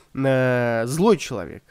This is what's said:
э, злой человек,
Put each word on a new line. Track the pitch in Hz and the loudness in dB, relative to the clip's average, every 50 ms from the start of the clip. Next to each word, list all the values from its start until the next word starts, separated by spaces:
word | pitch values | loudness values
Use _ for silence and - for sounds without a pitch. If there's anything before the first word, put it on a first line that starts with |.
| _ _ - | _ _ -6
э, | 131 135 135 131 131 127 127 123 123 120 120 117 113 113 | -2 0 2 2 2 2 2 2 0 0 0 0 -2 -2
злой | 120 139 156 185 233 208 143 | -2 0 2 4 4 4 2
человек, | - - 131 101 87 71 - - _ _ | 0 -8 -8 -8 -10 -10 -12 -16 _ _